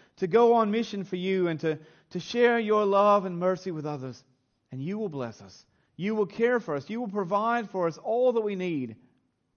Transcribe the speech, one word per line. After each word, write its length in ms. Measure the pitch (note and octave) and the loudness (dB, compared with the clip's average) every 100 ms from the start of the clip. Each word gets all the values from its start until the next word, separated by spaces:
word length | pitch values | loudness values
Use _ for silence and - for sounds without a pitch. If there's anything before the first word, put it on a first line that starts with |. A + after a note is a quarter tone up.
| _ - | _ -8
to 100 | F#3 | 0
go 260 | A3+ A#3 | 4 6
on 180 | A#3 A3 | 6 4
mission 320 | A3 A3+ G3+ | 0 -2 -6
for 140 | F#3 F3+ | -8 -6
you 300 | F#3 F#3+ F3 | -2 0 0
and 120 | D#3+ | 0
to, 180 | D#3+ D#3 - _ _ | -2 -4 -8 _ _
to 80 | F3+ | -12
share 380 | - A#3+ A#3+ A#3 | -4 2 4 4
your 280 | G#3+ G#3+ G#3 | 2 2 4
love 400 | G3 G#3 G3+ F#3 | 4 6 4 2
and 120 | F3 | -2
mercy 340 | F3+ F#3 F#3+ | -2 -2 -4
with 140 | D#3 D3+ | -8 -6
others. 380 | D3 C3 A#2+ _ _ _ _ _ | -8 -10 -14 _ _ _ _ _
And 100 | C3 | -10
you 160 | D3 G#3 | -8 -6
will 120 | G#3+ | -6
bless 320 | C#3+ A#2 - | -6 -8 -10
us. 240 | G2 - _ _ _ - | -20 -20 _ _ _ -8
You 180 | F#3+ | -4
will 140 | A3 G3 | -2 -2
care 320 | - A#3 B3 | 0 0 0
for 160 | F3+ C#3+ | -2 -6
us. 140 | C3+ | -6
You 100 | A3+ | -8
will 80 | A#3+ | -6
provide 640 | G3+ F3+ G3+ A3+ A#3+ G3+ | -6 -2 -2 0 -2 -4
for 160 | F#3+ E3+ | -2 -2
us 100 | D3+ | -4
all 360 | A3 A3+ B3+ | -4 0 2
that 80 | A#3 | 2
we 140 | G#3+ F#3+ | 0 -2
need 400 | F#3 D#3 B2 A2 _ _ _ _ _ | -4 -4 -6 -10 _ _ _ _ _